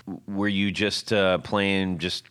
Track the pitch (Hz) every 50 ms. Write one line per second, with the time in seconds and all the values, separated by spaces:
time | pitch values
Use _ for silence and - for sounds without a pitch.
0 | - - 92 - - - 101 98 101 104 101 95 101 101 92 - 107 101 - -
1 | - - 113 104 95 92 92 85 - - 110 104 98 98 98 98 95 95 92 82
2 | 82 90 - - - _